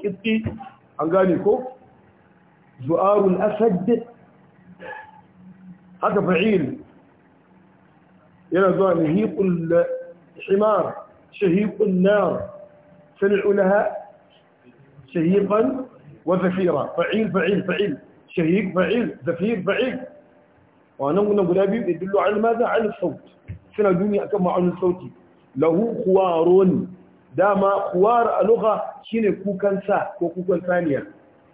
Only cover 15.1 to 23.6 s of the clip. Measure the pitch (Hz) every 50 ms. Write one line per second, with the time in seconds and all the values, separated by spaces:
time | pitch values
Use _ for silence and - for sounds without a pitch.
15.1 | - 175 160 170 190 202 190 180 202 214 233 277 269 262 - - - - - -
16.1 | - - - 156 185 180 185 185 180 185 190 175 151 139 120 - - 165 170 170
17.1 | 180 214 220 202 147 185 165 180 208 180 - 185 175 185 208 196 139 - - -
18.1 | - _ _ - - - 165 156 175 208 214 185 151 180 180 170 202 240 220 165
19.1 | - - - 147 165 - 185 220 233 190 170 180 190 185 247 262 208 - - -
20.1 | - - - _ _ _ _ _ _ _ _ _ _ _ _ _ _ - 135 139
21.1 | 156 196 208 208 202 208 190 165 180 185 196 190 214 233 233 - 170 165 185 190
22.1 | 202 196 175 190 214 208 220 226 233 220 240 185 180 220 226 208 - - - 165
23.1 | 131 - - - - _ _ - - -